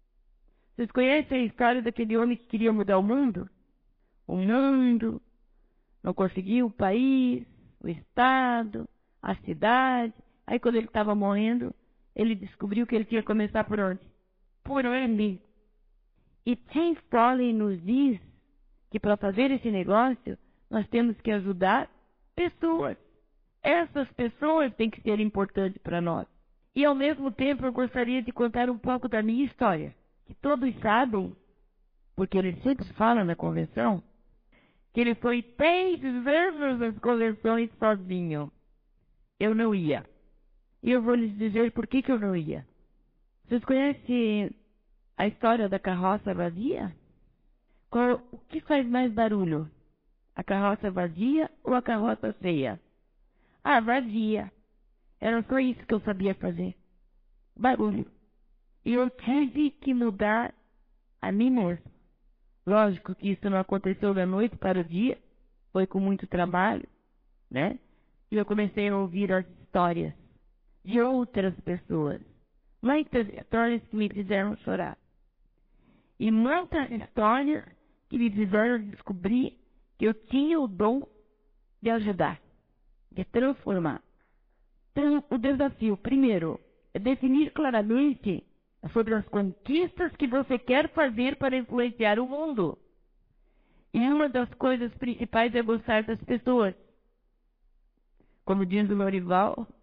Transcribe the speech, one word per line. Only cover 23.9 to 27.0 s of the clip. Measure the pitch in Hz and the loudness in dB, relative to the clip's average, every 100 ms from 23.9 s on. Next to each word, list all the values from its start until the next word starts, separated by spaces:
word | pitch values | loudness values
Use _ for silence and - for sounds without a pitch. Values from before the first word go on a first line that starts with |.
| 285 254 | -4 -6
pessoas | - 240 - 302 320 269 | -4 -6 -2 0 2 0
têm | - 226 | 0 -2
que | - | -2
ser | - 208 | -2 0
importantes | 214 196 196 - 190 196 | 0 -2 -2 -2 -2 -4
pra | - 175 | -6 -2
nós. | 170 165 - _ _ _ _ | -2 -4 -6 _ _ _ _
E | - | 0
ao | 285 | 2
mesmo | 277 | 4